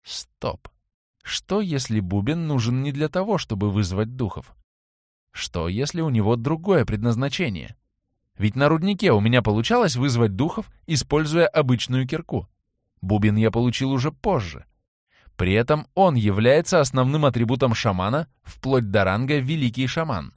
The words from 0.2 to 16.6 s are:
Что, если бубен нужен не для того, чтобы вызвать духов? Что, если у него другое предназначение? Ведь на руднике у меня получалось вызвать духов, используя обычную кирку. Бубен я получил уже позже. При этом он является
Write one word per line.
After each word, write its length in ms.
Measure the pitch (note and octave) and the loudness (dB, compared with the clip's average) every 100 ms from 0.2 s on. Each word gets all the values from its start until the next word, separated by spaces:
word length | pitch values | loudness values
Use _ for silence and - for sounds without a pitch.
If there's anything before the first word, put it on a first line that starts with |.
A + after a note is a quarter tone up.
| - _ - - - _ _ _ _ _ | -14 _ -10 -10 -16 _ _ _ _ _
Что, 400 | - - _ G3+ | -12 -12 _ -4
если 380 | G3 C#3 B2+ G#2+ | -2 -4 -2 -2
бубен 460 | F#2 G2+ G#2+ E3 D#3+ | 0 -2 -2 -2 -2
нужен 360 | C#3 A2+ B2+ | -2 0 -2
не 100 | C#3+ | -4
для 160 | C#3 D#3 | -4 -4
того, 300 | F#3 G3 G3 | -2 -2 -4
чтобы 320 | - G2+ G#2 | -4 -4 -2
вызвать 440 | G2 F#2+ F#2+ A2 | 0 -2 -2 -4
духов? 400 | B2+ G#2+ - - - _ _ _ _ _ _ _ | -4 -6 -8 -16 -20 _ _ _ _ _ _ _
Что, 380 | - - F2 E2 | -12 -8 -6 -4
если 340 | G2 C#3+ E3+ | -4 -4 -4
у 80 | D#3+ | 0
него 260 | A#2 G2+ A#2+ | 0 2 0
другое 480 | A#2+ D#3+ F3+ F3+ | 0 -4 2 2
предназначение? 920 | A2+ G#2+ A#2+ A2+ C#3 - E3 F2+ A#1 - _ _ _ _ _ - | 2 0 0 0 -2 -4 -4 -6 -12 -18 _ _ _ _ _ -2
Ведь 200 | G#2 B2+ | -2 2
на 120 | C#3+ | 2
руднике 420 | D#3+ F#3 G3 F#3+ | 2 0 2 4
у 80 | G#2+ | 4
меня 200 | A2 B2 | 4 2
получалось 560 | A2 G#2+ A#2 A#3+ G3+ A#2+ | 2 0 2 2 2 0
вызвать 400 | C#3 A#2 A2+ F#2+ | 0 2 0 0
духов, 340 | D3+ - - _ - | -2 -4 -12 _ -4
используя 600 | D3+ - D3 D3+ E3 E3 | -4 0 0 2 2 4
обычную 600 | D#3+ C3+ B2 - B2+ C3 | 2 2 0 0 -2 -2
кирку. 400 | - - G2+ - _ _ _ _ _ | -6 -6 -8 -8 _ _ _ _ _
Бубен 360 | F#2 G#2 G#2 G#2+ | 0 2 4 4
я 140 | A2 | 2
получил 400 | A2+ B2 - C3+ | 2 0 0 -2
уже 220 | C3+ C#3+ | 0 -2
позже. 540 | - G#3+ E3 F2 C2+ - _ _ _ _ _ - - | -4 -2 -2 -4 -12 -20 _ _ _ _ _ -20 -4
При 180 | F2+ | 2
этом 320 | G2+ C3+ D#3 - | 2 2 0 0
он 200 | - F#3+ | 2 2
является 640 | B2+ G#2 G2 A#2 D3 | 4 2 4 4 4